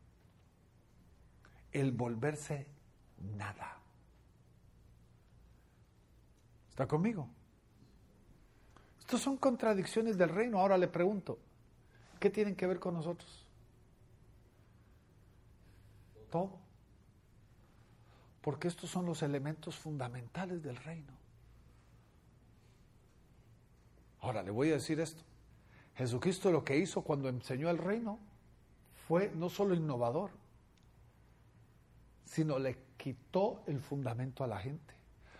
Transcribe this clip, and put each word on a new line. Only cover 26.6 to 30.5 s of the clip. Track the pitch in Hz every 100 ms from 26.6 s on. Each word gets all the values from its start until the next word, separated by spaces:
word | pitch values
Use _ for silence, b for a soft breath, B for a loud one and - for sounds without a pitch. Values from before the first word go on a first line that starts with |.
que | - 143
hizo | 185 -
cuando | - 143 135
enseñó | 127 - 131 160
el | 165
reino | 170 220 226 220 - - - - - - - - -
fue | 165 202
no | 160 175
solo | 170 202
innovador, | 175 156 123 120 139 196 - -